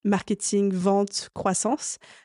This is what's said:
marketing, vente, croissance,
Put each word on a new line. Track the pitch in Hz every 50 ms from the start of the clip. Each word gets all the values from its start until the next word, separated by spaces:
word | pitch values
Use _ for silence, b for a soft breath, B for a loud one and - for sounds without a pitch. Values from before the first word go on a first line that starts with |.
| _
marketing, | 202 202 185 - - 214 - - - - 202 202 202 190
vente, | 180 175 202 196 202 202 196 - - - - -
croissance, | - - 196 185 - - 214 269 302 - - - B B B B B B